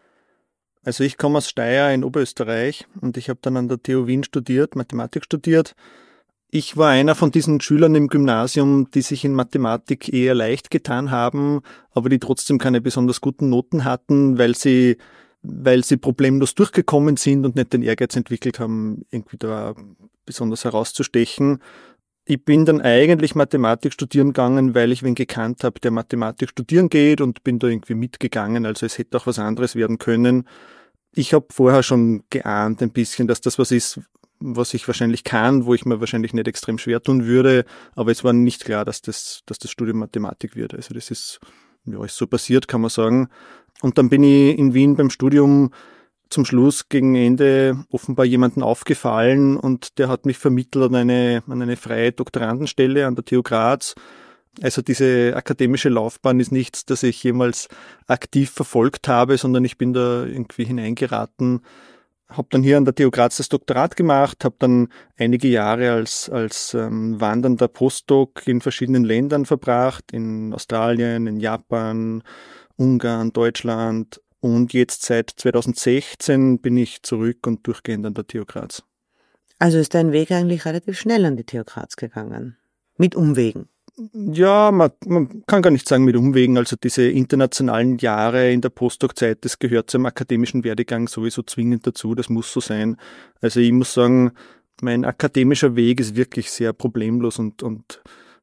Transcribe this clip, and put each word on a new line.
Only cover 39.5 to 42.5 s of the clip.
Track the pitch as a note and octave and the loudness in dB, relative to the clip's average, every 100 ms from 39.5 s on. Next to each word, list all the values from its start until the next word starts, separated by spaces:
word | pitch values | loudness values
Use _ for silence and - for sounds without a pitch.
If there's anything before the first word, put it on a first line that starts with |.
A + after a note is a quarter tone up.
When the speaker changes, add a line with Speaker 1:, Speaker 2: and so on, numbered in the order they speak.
| - | -14
Speaker 1:
das | - | -12
Studium | - A2+ A2 | -6 -4 -4
Mathematik | G#2+ A2 G#2 - A2+ A#2 | -6 -6 -8 -8 -12 -10
wird. | A2 | -10
Also | - - | -12 -14
das | A#2+ - | -14 -12
ist, | A#2 - - - _ _ _ | -12 -12 -16 -20 _ _ _
ja, | A#2+ G#2 G#2 | -14 -12 -12
ist | - | -8
so | A#2+ | -4
passiert, | A#2+ - | -4 0